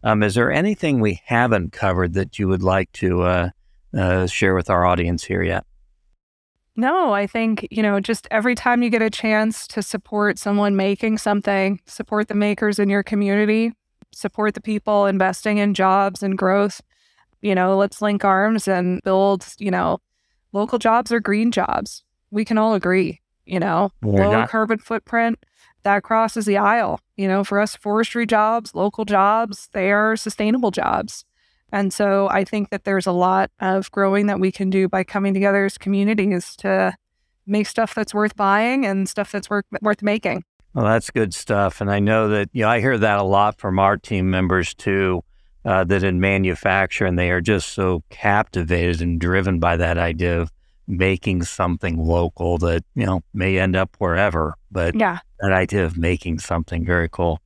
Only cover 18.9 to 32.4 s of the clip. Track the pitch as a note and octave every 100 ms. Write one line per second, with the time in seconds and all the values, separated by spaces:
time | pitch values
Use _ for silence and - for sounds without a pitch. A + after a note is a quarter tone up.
18.9 | F3+ - F#3+ G3 G3 - - G#3 F3+ E3+
19.9 | F3 _ _ _ _ _ G3 G#3 A#3 A#3
20.9 | A3+ A#3+ A#3 G#3+ G#3 A#3 A3+ F3+ - G#3
21.9 | - _ _ _ G#3 A3 A3 A3 G#3+ F3+
22.9 | F#3 F3 - _ _ _ F#3 F3+ E3 G3
23.9 | _ G#2+ C#3+ G3 A3 A#3 A3 A3 A3 -
24.9 | A3+ - A#3 A#3 A#3 _ _ _ _ G3+
25.9 | G3+ - A3+ A3+ A3+ G#3 G3 G3+ A#3 G#3
26.9 | D#3 _ - G3 F#3+ G3 G3+ G#3 - G#3
27.9 | G#3 A3+ A#3+ A3+ A3 G#3+ A#3 A3+ E3 G3
28.9 | - G#3 G3+ G3 A3 A3+ G3+ - G#3+ F#3+
29.9 | G3+ G#3+ A3 - - G#3+ B3 A#3 F#3+ -
30.9 | - G#3+ - - _ _ _ _ G3+ G3
31.9 | - G3+ G3 G3 -